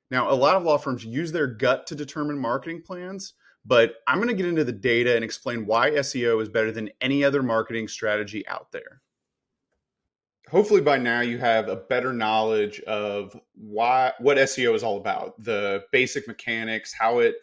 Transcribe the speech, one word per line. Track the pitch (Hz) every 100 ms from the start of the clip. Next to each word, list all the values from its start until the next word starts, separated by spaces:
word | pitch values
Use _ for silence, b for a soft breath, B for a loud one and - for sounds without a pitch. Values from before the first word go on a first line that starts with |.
| -
Now, | 127 117
a |
lot | 131 139 190
of |
law | 170 147
firms | 139 120
use | 113 123 165
their | 165 135
gut | 110 123 131 -
to |
determine | 147 143 160 147 143
marketing | 120 131 165 165
plans, | - 180 180 196 - - b b
but | 104 123 117 - -
I'm | 139
gonna | 240
get | 202
into | 180 165
the | 127
data | 104 120 117 120
and | 117
explain | 113 - 131 117 104
why | 113 131
S | 147 135 131
E | 120
O | 113
is | 110
better | 113 110
than | 110 107 -
any | 131 139
other | 139 139
marketing | 127 113 110 113 107
strategy | - 110 107 101 107 -
out | - -
there. | - - _ _ _ _ _ _ _ _ _ _ _ _ _ _ _ -
Hopefully | 170 214 202
by | 147 135
now | 123 120
you | 120 120
have | 120 113 101
a | -
better | - 123 127
knowledge | 120 107 110 110 110 104 - -
of | 107 104 101 98 120 _
why, | - 107 104 120 127 127 -
what | 123 135
S | 135 -
E | 120
O |
is | 110
all | 113 101
about, | 104 - - -
the | 110 104 101 98 -
basic | 127 127 143 139
mechanics, | 113 - 113 113 110 -
how | - 113 120
it | 117 -